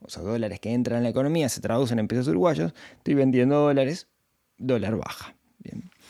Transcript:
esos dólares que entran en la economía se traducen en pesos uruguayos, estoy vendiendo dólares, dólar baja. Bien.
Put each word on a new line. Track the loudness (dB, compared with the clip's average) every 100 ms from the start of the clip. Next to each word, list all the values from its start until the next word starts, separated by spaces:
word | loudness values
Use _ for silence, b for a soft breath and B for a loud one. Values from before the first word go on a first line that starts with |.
| -16
esos | -10
dólares | -4 -4 -4 -6
que | -4
entran | -2 0 0
en |
la | 0
economía | 0 0 0 0
se | -2
traducen | -2 0 0 0
en | 0
pesos | -2 0
uruguayos, | 2 2 0 -4 B B B
estoy | 0 4
vendiendo | 4 4 4 4
dólares, | 4 4 0 -4 -12 _ _ _ _ _
dólar | -2 0 0 -2
baja. | -4 -12 -16 -20 _ _
Bien. | -14 -14 -16 _